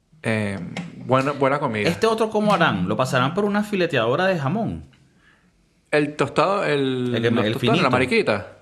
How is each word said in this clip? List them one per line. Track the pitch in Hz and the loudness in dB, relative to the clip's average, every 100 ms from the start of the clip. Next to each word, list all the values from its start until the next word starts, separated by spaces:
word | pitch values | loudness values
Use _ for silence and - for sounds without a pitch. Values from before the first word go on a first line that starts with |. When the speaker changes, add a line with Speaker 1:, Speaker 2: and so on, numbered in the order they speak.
| _ _ | _ _
Speaker 1:
Eh, | 120 110 101 98 180 - - - | -4 -2 -2 -6 -8 -10 -12 -14
buena, | - 131 135 | 0 0 2
buena | 135 135 143 | 0 0 0
comida. | 147 107 104 | -2 0 0
Speaker 2:
¿Este | 175 226 | 0 0
otro | 220 220 | 0 0
cómo | 214 208 | 0 2
harán? | 190 156 101 90 | 2 2 2 0
¿Lo | 110 | 0
pasarán | 131 135 131 | 0 2 0
por | 180 | 0
una | 208 208 | 0 0
fileteadora | 208 196 170 131 113 147 190 | -2 -2 0 0 0 2 0
de | 139 | 0
jamón? | 135 208 175 82 - _ _ _ _ _ _ _ _ _ _ | -2 -2 -4 -6 -12 _ _ _ _ _ _ _ _ _ _
Speaker 1:
El | 151 147 | 0 0
tostado, | - 139 - 165 196 | -2 0 2 2 0
el, | 156 147 135 127 123 113 | 0 0 0 0 -2 0
Speaker 2:
El | |
que | 117 | 0
me, | 120 | 2
Speaker 1:
los | 107 | 0
Speaker 2:
el | |
Speaker 1:
tostones, | 113 120 - | 0 2 2
la | 135 | 2
Speaker 2:
finito. | |
Speaker 1:
mariquita. | 123 123 226 139 101 - - | 2 2 2 2 -2 -4 -16